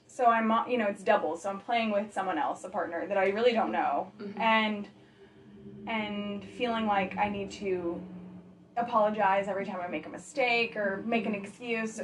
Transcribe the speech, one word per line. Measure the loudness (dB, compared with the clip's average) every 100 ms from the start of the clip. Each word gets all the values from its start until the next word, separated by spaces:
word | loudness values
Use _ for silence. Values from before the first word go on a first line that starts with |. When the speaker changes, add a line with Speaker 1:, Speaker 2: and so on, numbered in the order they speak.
| -10
Speaker 1:
so | 4 6
I'm, | 6 4
uh, | 2 2
you | 0
know, | 0
it's | 0
doubles, | 4 4 2 -2
so | -4
I'm | -6
playing | -2 0 2
with | 0 -2
someone | -4 -2 0
else, | 0 -2
a | -6
partner | -4 -4 -4 0
that | 2
I | 2
really | 4 4
don't | 4 2
know, | 2 2 0 -4 -8
Speaker 2:
Mm-hmm. | -10 0
Speaker 1:
and, | 4 4 2 -2 -8 -16 -20 -20 -20 -20 -20 -20 -18 -12 -6
and | -4 -4 -4 -6 -8 -10
feeling | -4 -2 0 2
like | 2 2 0
I | -2
need | -2 -6
to | -6 -2 -2 -2 -6 -8 -14 -16 -18 -20 -20 -8 -4
apologize | 2 4 4 4 4 4 2
every | -2 -4
time | -6
I | -6
make | -6 -8
a |
mistake | -12 -8 0 2 2 0 -2
or | -2 -2 -2
make | -2 0
an |
Speaker 2:
Mm-hmm. | -4 -8
Speaker 1:
excuse. | -10 -4 -4 -4 -6